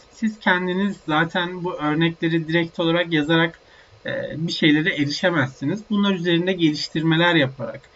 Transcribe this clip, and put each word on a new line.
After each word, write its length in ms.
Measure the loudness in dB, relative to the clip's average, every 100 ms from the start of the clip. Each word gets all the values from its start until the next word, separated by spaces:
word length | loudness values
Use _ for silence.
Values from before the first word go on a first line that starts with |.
| -18
Siz 260 | -6 -6 -2
kendiniz 580 | 0 0 0 0 -2 -4 -2
zaten 580 | 0 2 0 -4 -4
bu 100 | -6
örnekleri 720 | -4 -2 0 0 0 -2 -2 0
direkt 320 | -2 -2 -2
olarak 320 | 0 0 0
yazarak, 480 | 0 2 2 0 -4 _ -20 -20 -16 -10
e, 40 | -8 -6 -6
bir 160 | -6
şeylere 420 | 0 2 4 2
erişemezsiniz. 840 | 0 -2 0 0 0 -2 -4 -4 -4 -2
Bunlar 240 | 0 2
üzerinde 380 | 0 0 0 0
geliştirmeler 800 | 2 2 0 -4 -2 2 4 4
yaparak, 460 | 4 2 -2 -12 -12 -16